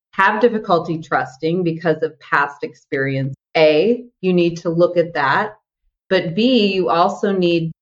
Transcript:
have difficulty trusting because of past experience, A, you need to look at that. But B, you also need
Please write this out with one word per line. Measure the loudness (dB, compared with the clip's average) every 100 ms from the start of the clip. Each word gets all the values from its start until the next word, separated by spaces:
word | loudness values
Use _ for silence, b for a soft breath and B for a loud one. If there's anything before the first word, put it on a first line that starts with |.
| _
have | 0 0 4
difficulty | 2 0 0 0 0 -6
trusting | -4 -4 -4 -6 -4 -2
because | -2 -2 -2 -2
of | -4 -8
past | -4 -2 -2 -6
experience, | -12 -14 _ -4 -2 -2 -6 -8 _ 2
A, | 4 4 2 0 -4 _
you | 0
need | 2 0 -2
to | -4
look | 2 2 2
at | -2
that. | -2 0 0 -2 -8 _ _ _ _ _
But | -2 -2 0
B, | 2 2 2
you | 0 0
also | 2 0 0 -4
need | 0 0 0 -2 -8